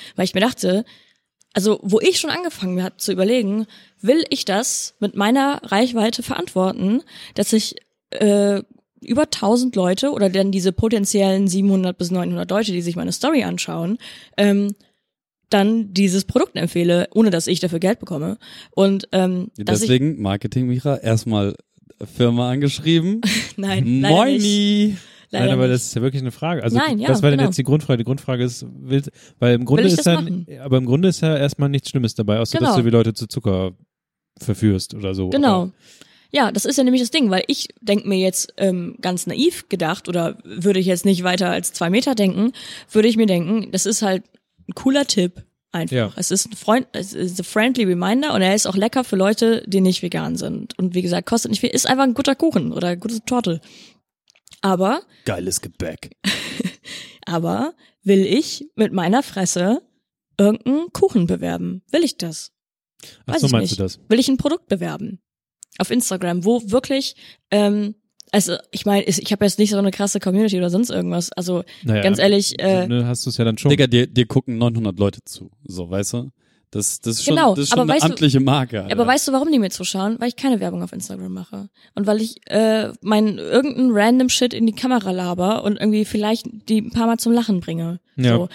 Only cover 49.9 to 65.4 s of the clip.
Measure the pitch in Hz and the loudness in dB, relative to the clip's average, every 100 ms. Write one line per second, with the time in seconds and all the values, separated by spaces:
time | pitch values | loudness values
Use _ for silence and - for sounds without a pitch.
49.9 | 180 175 160 156 170 - - - - 185 | 2 -4 -4 -4 -6 -6 -8 -10 -6 -4
50.9 | 180 180 175 - 226 233 208 247 269 - | -2 -2 -2 0 -2 0 -2 -2 -2 0
51.9 | 262 269 240 277 262 330 202 - - 175 | 2 2 2 0 2 2 2 -2 -2 -4
52.9 | 175 220 226 - 247 196 165 - - - | -4 -6 -8 -4 -2 -2 -4 -8 -20 -20
53.9 | _ _ _ _ _ _ - 196 180 190 | _ _ _ _ _ _ -6 -2 2 2
54.9 | 302 - _ - 90 92 - 87 - 82 | 0 -6 _ -6 -6 -4 -6 -6 -10 -10
55.9 | - - _ 196 - - - 185 - - | -10 -16 _ -6 -6 -6 -8 -8 -10 -16
56.9 | - - - - 170 165 196 302 - _ | -16 -18 -16 -6 -4 -2 -2 -4 -8 _
57.9 | _ 196 196 190 240 - - 294 - 208 | _ 2 4 4 0 -2 -8 -8 -2 -2
58.9 | 185 170 247 - 196 175 175 190 269 - | 0 2 0 0 -4 -2 0 0 0 -4
59.9 | _ _ _ _ - 202 226 247 294 339 | _ _ _ _ 2 2 2 0 -2 -2
60.9 | - 381 208 170 175 175 175 175 185 - | 0 2 2 0 -2 -4 -6 -6 -8 -2
61.9 | 320 320 - 170 156 - _ _ _ _ | 0 0 -2 -10 -10 -16 _ _ _ _
62.9 | _ - - - 320 135 117 95 - 95 | _ -20 -14 -4 0 2 2 0 -2 -4
63.9 | - - 233 269 269 285 339 - 190 175 | -6 0 2 2 0 -2 -4 -4 -4 -4
64.9 | 180 - 185 _ _ | -8 -10 -14 _ _